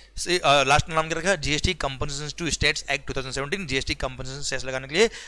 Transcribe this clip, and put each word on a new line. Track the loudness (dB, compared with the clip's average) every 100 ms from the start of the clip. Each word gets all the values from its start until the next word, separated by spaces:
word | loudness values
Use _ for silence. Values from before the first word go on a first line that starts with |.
| -12 -8
से, | 0 2
अ, | 6 6
लास्ट | 6 4 4
नाम | 0 0
क्या | 0
रखा? | 0 0
जीएसटी | 0 0 0 0
compensation | -4 -2 -4 -4 -8 -4
to | -2
states | 2 2 0 -2
act | -4 -2
टू |
थाउजेंड | -6 -4
सेवनटीन, | -4 -4 -4 -2
जीएसटी | -2 0 -4
compensation | -4 -6 -10 -8
सेस | -4 -4 -4
लगाने | -6 -2
के | 2
लिए | 2 2